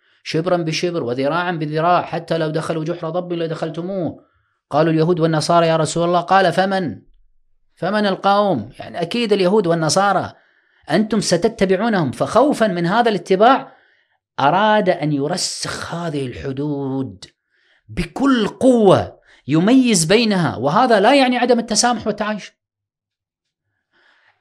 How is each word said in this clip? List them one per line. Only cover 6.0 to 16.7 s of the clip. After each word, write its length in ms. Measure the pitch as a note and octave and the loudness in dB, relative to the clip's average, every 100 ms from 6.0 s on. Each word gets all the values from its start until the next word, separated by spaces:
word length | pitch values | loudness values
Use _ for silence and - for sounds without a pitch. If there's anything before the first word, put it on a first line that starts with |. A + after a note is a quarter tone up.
| E3+ | 0
الله." 140 | F3 | 0
قال: 320 | E3+ F#3+ F3+ | 2 2 2
"فمن؟ 480 | F#3 G3 F#3+ D#3+ F#2+ - _ _ _ _ _ _ _ | 0 -2 -2 -4 -8 -16 _ _ _ _ _ _ _
فمن 300 | E3+ G#3+ G#3 | -4 -2 -2
القوم؟" 640 | F#3 G3 G3+ G3+ C#3+ G2+ - | 0 2 2 2 0 -4 -14
يعني 220 | - - | -14 -8
أكيد 320 | E3+ A#3+ A#3 | -4 -4 0
اليهود 340 | G3+ F3+ A3 E3 | 2 4 2 2
والنصارى، 640 | E3 D#3 F#3+ G3+ F3+ G#2+ - _ _ _ _ - | 0 2 2 2 0 -2 -10 _ _ _ _ -2
أنتم 280 | F3 G#3+ A3 | 0 0 -2
ستتبعونهم. 920 | - E3+ A3+ A3+ F#3+ F#3 A#3 G3+ C#3 | 0 0 0 0 0 2 0 0 -2
فخوفاً 560 | - C#3 G#3+ D4 A#3+ A3 | -4 0 2 2 2 -2
من 180 | F3 E3+ | 0 0
هذا 240 | A3 A#3 | 0 0
الاتباع 680 | G3+ - F#3+ A3+ C4 - - _ _ _ _ _ - | -2 0 4 6 4 0 -20 _ _ _ _ _ 0
أراد 500 | C#3 F3+ G#3+ G#3+ F#3 | 2 2 2 2 2
أن 220 | E3+ D3+ | -2 -2
يرسخ 840 | C#3+ C#3+ F3+ - - C#3 - - | -2 -2 -4 -6 -8 -10 -10 -10
هذه 320 | E3+ E3+ D3 C3 | -8 -6 -6 -8
الحدود 1000 | G2 C#3 C3 D3 | -8 -10 -6 -6